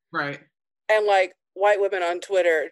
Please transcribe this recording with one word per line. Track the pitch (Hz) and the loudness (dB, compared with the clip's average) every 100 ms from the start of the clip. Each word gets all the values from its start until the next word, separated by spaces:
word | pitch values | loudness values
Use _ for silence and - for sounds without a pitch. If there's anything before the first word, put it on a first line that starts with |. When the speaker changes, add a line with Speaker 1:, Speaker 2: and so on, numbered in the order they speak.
| _ | _
Speaker 1:
Right. | 165 143 143 _ _ _ _ - | -8 -8 -10 _ _ _ _ -2
Speaker 2:
And, | 214 208 | 0 2
like, | 196 185 - _ | 2 0 -6 _
white | 180 202 202 | -2 2 2
women | 196 190 | 0 -2
on | 175 180 | -4 -4
Twitter | 185 190 175 160 135 | -2 0 2 0 -2